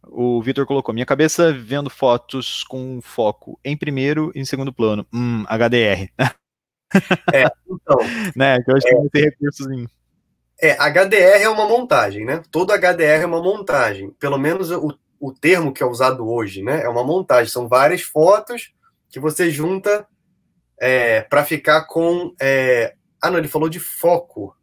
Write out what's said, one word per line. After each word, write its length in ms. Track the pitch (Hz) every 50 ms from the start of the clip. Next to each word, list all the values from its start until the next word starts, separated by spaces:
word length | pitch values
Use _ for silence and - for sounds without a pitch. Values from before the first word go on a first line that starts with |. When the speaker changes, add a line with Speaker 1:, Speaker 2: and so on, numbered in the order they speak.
| _
Speaker 1:
O 360 | - - - 123 123 123 120
Vitor 260 | 110 127 131 139 139
colocou, 260 | - 139 139 - - 110
minha 120 | 113 123
cabeça 460 | - 143 135 156 156 - - 170 165
vendo 380 | 143 131 117 107 135 143 143 131
fotos 720 | - - 139 127 120 120 _ - - 131 120 - - - -
com 360 | - 131 131 127 131 131 123
foco 580 | - - - - 113 104 104 _ _ - 113 _ _
em 100 | 135 147
primeiro 560 | 147 - 151 139 131 131 143 151 156 156 156 -
e 40 | 135
em 60 | 135
segundo 260 | - - 135 135 139
plano. 320 | 127 - 117 107 107 104 - _
Hum, 320 | - 117 123 120 117 113 107
H 200 | - 110 113 117
D 140 | 117 123 120
R. 300 | 113 104 98 87 95 - _ -
<laughs> 180 | 139 123 - _ _ _ _ _ _ _ _ _ _ _ - 190 - - - - _ - -
Speaker 2:
É, 100 | 135 127 - - _ _ 359
então, 280 | 370 359 _ - 277 247 226 240 240 226 214 185 -
Speaker 1:
Né, 280 | 127 135 139 131 123 120
que 80 | 127
eu 60 | 131
acho 100 | 135 127
Speaker 2:
é. 20 | 123
Speaker 1:
que 40 | 127
vai 140 | 123 147 143
ter 120 | - 147 151
recursozinho. 640 | 151 - _ 143 143 - - 135 135 135 123 117 113 _ _ _ _ _ _ _ _ _ _ _ _ _ -
Speaker 2:
É, 100 | 165 156 139 -
H 220 | 143 151 147 175 190
D 140 | 190 220
R 260 | 202 180 185 202 202 208
é 60 | 220
uma 180 | 220 214 208
montagem, 560 | 202 226 240 254 247 151 127 110 98 98 104 110
né? 180 | 120 143 170 160 _
Todo 220 | - 156 185 190
H 220 | 208 185 180 180 180
D 100 | 170 160
R 200 | 151 151 156 170
é 40 |
uma 160 | 170 165 170 170
montagem. 680 | 185 208 214 190 - 160 139 123 107 101 95 98 101
Pelo 260 | _ _ 147 139 143
menos 340 | 135 139 151 170 190 185 165
o, 260 | 175 170 - 151 - _ _ _ _ _
o 140 | 143 131 -
termo 400 | _ - 165 185 180 165 139 135
que 100 | - 139
é 20 |
usado 400 | 127 123 113 131 131 127 123 113
hoje, 380 | 110 117 120 110 98 95 98 98
né? 200 | 117 143 160 -
É 40 |
uma 160 | 120 120 120 123
montagem. 480 | 139 170 - - - 131 123 117 113
São 160 | - 123 120
várias 360 | 117 123 127 139 147 135 - -
fotos 680 | - - 156 156 180 202 208 - - 240 240 - _ _ _ _ _ _ _ _ _
que 100 | - 135
você 320 | 143 156 151 - 180 170
junta, 560 | 151 143 156 175 190 190 190 208 208 208 202 _ _ _ _ _ _ _ _ _ _ _ _ _ _ _
é, 420 | 123 127 131 131 120 117 113 110 107
pra 200 | _ 139 143 147
ficar 440 | - 165 143 - 156 151 156 156
com, 460 | - - 165 165 170 175 175 180 - - _
é... 540 | 135 135 135 131 131 127 127 120 113 107 _ _ _ _ _ _
Ah, 80 | - 170
não, 80 | 165
ele 120 | 170 156 143
falou 180 | - 151 156
de 140 | 160 160 180
foco. 760 | - - - - - 170 175 170 - _ _ 113 101 98 _ _